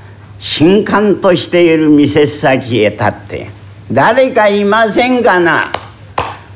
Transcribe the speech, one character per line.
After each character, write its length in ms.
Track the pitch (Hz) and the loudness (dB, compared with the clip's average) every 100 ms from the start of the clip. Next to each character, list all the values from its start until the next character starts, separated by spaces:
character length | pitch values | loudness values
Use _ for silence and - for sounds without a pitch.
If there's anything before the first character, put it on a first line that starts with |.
| - - - - | -20 -20 -20 -12
新 440 | - - 165 208 | -8 0 2 2
刊 320 | - 202 208 - | 0 0 0 0
と 180 | - 156 | 0 0
し 120 | - | 0
て 240 | 175 170 | 2 2
い 40 | 160 | 2
る 140 | 151 | 2
店 360 | 147 139 156 147 | 2 2 2 0
先 520 | - 143 131 113 117 | 0 -2 -2 -2 -2
へ 120 | 104 | 0
立 140 | 107 | -2
っ 80 | 104 | -4
て、 380 | - - - - - - - - | -6 -10 -14 -14 -18 -20 -18 -6
「誰 400 | 120 170 254 262 | 0 2 2 0
か 160 | 214 208 | 2 0
い 160 | 208 | 2
ま 260 | 202 220 220 | 0 0 0
せ 160 | 247 247 | 0 0
ん 140 | 247 | 0
か 160 | 214 180 | 2 2
な？ 340 | 165 131 78 - - - - - - - - | 2 0 -2 -8 -12 -20 -12 -10 -10 -12 -20